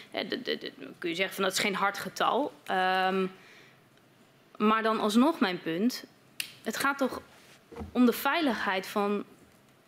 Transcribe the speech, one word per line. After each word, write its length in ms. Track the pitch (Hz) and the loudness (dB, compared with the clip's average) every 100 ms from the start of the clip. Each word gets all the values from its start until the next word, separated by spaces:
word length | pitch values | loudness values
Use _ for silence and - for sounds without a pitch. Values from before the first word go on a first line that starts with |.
| - | -10
eh, 180 | - - | -8 -6
de, 120 | - | -6
de, 160 | - 76 | -4 -6
de, 140 | 69 - - - | -6 -12 -16 -8
kun 120 | 175 | -6
je 60 | 165 | -2
zeggen 200 | 190 - | -4 -2
van: 80 | |
"Dat 100 | 190 | -2
is 60 | - | 0
geen 160 | 208 185 | -2 0
hard 220 | 196 196 | 0 -2
getal." 540 | 185 - 165 220 294 - - | -6 -2 2 2 0 -6 -4
Ehm, 600 | 190 185 185 185 190 185 190 - - - - _ _ _ _ - _ _ - | 0 2 2 2 2 -2 -6 -20 -20 -20 -20 _ _ _ _ -20 _ _ -2
maar 260 | 214 220 | 2 2
dan 160 | 220 220 | 2 0
alsnog 400 | 214 220 277 330 | 2 6 4 4
mijn 220 | 196 175 | 0 -2
punt. 420 | 165 165 233 - - _ - - - - | -4 0 0 -2 -8 _ -16 -12 -12 -10
Het 140 | - - | -8 -2
gaat 200 | 277 277 | -2 0
toch 240 | 262 - - - - - _ - - | -2 -4 -14 -20 -20 -20 _ -14 -4
om 140 | - 247 | 4 4
de 80 | |
veiligheid 760 | 214 277 320 294 214 - 190 190 | 4 0 2 2 0 0 -2 -2
van, 360 | 214 202 202 - - - - _ _ | -2 0 -2 -6 -14 -20 -20 _ _